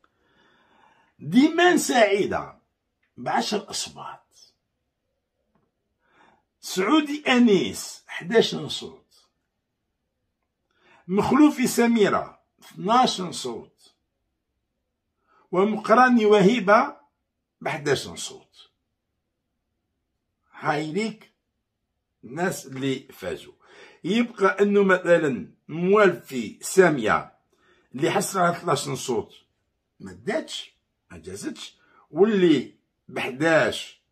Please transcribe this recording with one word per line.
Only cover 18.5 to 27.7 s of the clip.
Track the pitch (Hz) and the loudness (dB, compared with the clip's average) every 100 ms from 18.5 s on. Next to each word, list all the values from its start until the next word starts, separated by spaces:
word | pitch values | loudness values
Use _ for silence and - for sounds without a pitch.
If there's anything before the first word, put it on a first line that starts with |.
| _ - _ _ _ _ _ _ _ _ _ _ _ _ _ _ _ _ _ _ | _ -20 _ _ _ _ _ _ _ _ _ _ _ _ _ _ _ _ _ _
هاي | - 147 151 156 | -12 -6 -6 -4
ليك | 175 220 220 _ _ _ _ _ _ _ _ _ _ | -6 -6 -8 _ _ _ _ _ _ _ _ _ _
الناس | - 143 185 - - | -16 -6 -6 -6 -12
اللي | 131 135 127 - | -8 -6 -6 -8
فازوا. | - 90 76 - - _ - - _ | -14 -12 -12 -14 -20 _ -20 -20 _
يبقى | 160 226 233 - 190 196 | -4 -2 -2 0 0 2
انه | 202 202 | 2 2
مثلًا | 190 180 170 170 156 113 - _ - | 4 2 4 2 2 -4 -10 _ -14
موالفي | 156 180 214 196 131 - 131 104 - | -6 0 4 4 2 -8 -10 -10 -10
سامية | - 185 175 143 104 80 73 _ _ _ _ | -4 2 4 2 -2 -2 -4 _ _ _ _